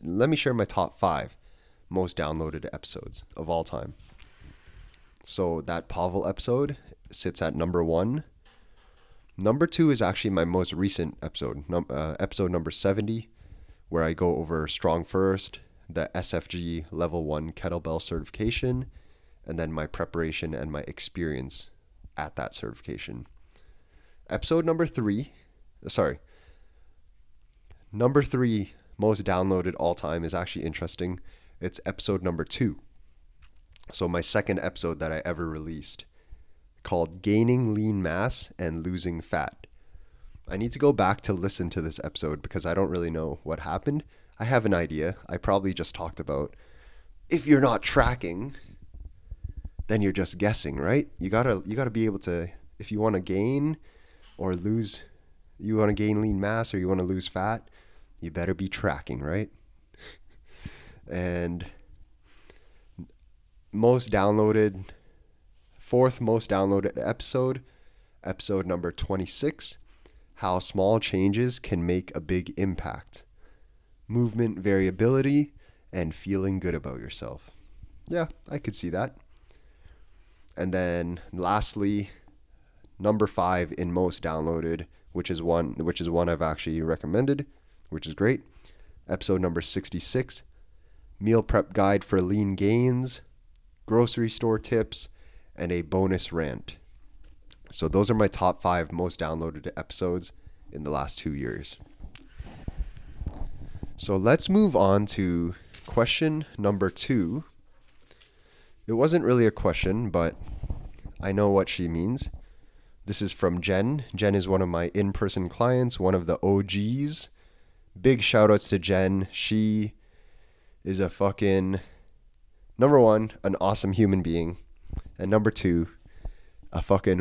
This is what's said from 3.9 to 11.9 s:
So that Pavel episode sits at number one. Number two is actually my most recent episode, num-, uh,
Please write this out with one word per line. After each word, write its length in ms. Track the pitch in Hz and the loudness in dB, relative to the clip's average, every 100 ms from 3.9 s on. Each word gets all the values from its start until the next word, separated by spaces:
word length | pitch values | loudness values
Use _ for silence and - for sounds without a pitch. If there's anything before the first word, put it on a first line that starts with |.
| - - - - - - - - - - - - _ | -12 -20 -20 -20 -20 -20 -20 -20 -20 -20 -20 -20 _
So 380 | - - 90 82 | -6 0 0 0
that 260 | 76 85 - | -2 -6 -4
Pavel 400 | - 90 92 90 | -2 0 0 -2
episode 500 | - - 123 143 143 - - - | -2 0 0 0 -4 -14 -20 -12
sits 300 | - 90 - | -6 -4 -2
at 140 | 82 78 | -2 -2
number 260 | 82 87 | 0 2
one. 420 | 82 82 104 143 - _ - _ - - _ _ - - - - | 2 2 2 -2 -6 _ -20 _ -20 -20 _ _ -20 -20 -18 -2
Number 300 | 98 131 165 | 0 2 2
two 220 | - 160 | 4 4
is 100 | 127 | 4
actually 300 | 95 98 110 | 2 0 0
my 120 | 92 | 2
most 300 | 85 90 87 | 2 2 0
recent 440 | 78 98 - 80 - | 0 -2 0 -4 -6
episode, 420 | 76 - 64 69 76 | -10 -6 -6 -6 -4
num-, 160 | 87 | -2
uh, 260 | 82 | -2